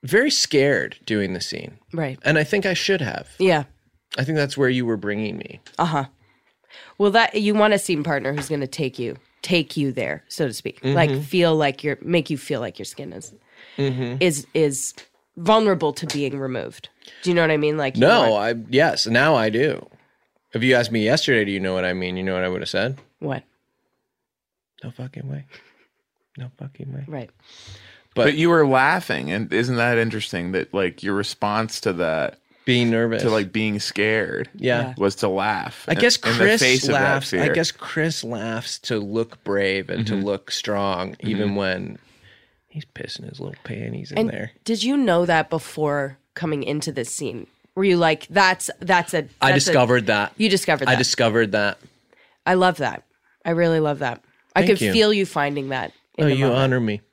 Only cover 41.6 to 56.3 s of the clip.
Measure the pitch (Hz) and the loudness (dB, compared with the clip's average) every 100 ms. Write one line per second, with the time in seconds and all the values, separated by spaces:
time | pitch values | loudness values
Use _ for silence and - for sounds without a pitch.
41.6 | 95 92 90 - _ _ - _ _ _ | -2 -4 -6 -14 _ _ -20 _ _ _
42.6 | _ 151 - - - - - - - - | _ -16 -16 -14 -14 -12 -14 -14 -14 -14
43.6 | - - 113 - - - 226 - 113 _ | -12 -10 -8 -10 -8 -4 -4 -4 -12 _
44.6 | - 226 214 285 247 170 175 160 156 160 | -6 -2 0 0 2 2 2 2 0 -4
45.6 | - - 151 143 139 135 _ - 165 147 | -6 -4 -2 -2 -4 -8 _ -8 -4 -4
46.6 | 131 147 151 135 117 - 139 107 - _ | -4 -4 -4 -6 -8 -6 -8 -8 -14 _
47.6 | _ - 196 175 165 156 - 175 190 185 | _ -2 2 4 4 0 -2 2 2 2
48.6 | - - 180 185 170 170 139 - 135 139 | -4 -10 2 2 2 -4 -4 0 4 4
49.6 | 160 156 123 123 104 107 104 - 214 190 | 4 4 6 4 4 0 0 0 2 2
50.6 | - 151 131 131 127 - 117 110 110 104 | 2 0 2 2 2 2 2 4 2 2
51.6 | 101 - - _ _ _ _ _ - 185 | -2 -4 -14 _ _ _ _ _ 0 4
52.6 | 185 170 131 - _ _ _ _ - 170 | 4 2 -4 -6 _ _ _ _ -4 2
53.6 | 170 160 151 143 139 117 _ _ _ - | 2 2 0 -2 -4 -6 _ _ _ 2
54.6 | 185 202 - 185 214 214 190 160 143 143 | 4 4 4 4 4 2 0 -2 -2 -2
55.6 | 135 131 92 _ _ - 151 | -4 -6 -6 _ _ 0 2